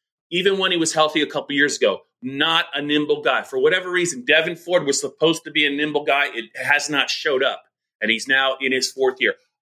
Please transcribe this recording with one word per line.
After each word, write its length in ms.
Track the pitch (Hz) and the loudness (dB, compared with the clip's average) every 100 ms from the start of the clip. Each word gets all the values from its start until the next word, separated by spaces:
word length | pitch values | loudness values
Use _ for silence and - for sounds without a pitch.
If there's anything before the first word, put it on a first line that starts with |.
| _ _ - | _ _ -6
even 280 | 175 190 190 | -2 0 0
when 120 | 185 | 0
he 40 | 175 | 0
was 160 | 160 | 0
healthy 300 | 160 151 156 | 2 2 4
a 40 | 143 | 0
couple 280 | 147 135 | -2 -4
years 220 | 143 143 - | 0 0 2
ago, 240 | 110 95 _ _ | 2 2 _ _
not 440 | 127 139 160 165 170 | -10 -2 0 2 0
a 80 | 143 | -4
nimble 400 | 147 151 147 147 | -2 0 0 0
guy. 200 | 147 120 | 2 0
For 160 | 104 131 | -2 2
whatever 320 | 147 185 185 | 2 2 0
reason, 340 | 180 175 131 | -2 -2 -4
Devin 320 | 123 151 165 165 | 2 2 2 -6
Ford 300 | 170 180 143 | -2 0 0
was 140 | 139 | -2
supposed 440 | 131 - 156 160 | -4 0 0 0
to 60 | 156 | -4
be 160 | 151 147 | -2 0
a 40 | |
nimble 340 | 143 151 147 | 0 -2 -2
guy. 220 | 147 139 143 | 0 0 0
It 180 | 117 110 - | -4 -12 -8
has 320 | 127 147 151 | 0 0 0
not 220 | 143 127 | -2 -2
showed 320 | - 156 131 | -2 0 0
up, 200 | 135 101 _ _ _ - | 0 -2 _ _ _ -8
and 100 | 110 | -2
he's 180 | 113 131 | -2 2
now 280 | 135 135 131 | 2 2 0
in 120 | 135 | -2
his 180 | 131 131 | -2 -4
fourth 260 | - 131 127 | 0 0 2
year. 140 | 113 - _ _ _ | -2 -2 _ _ _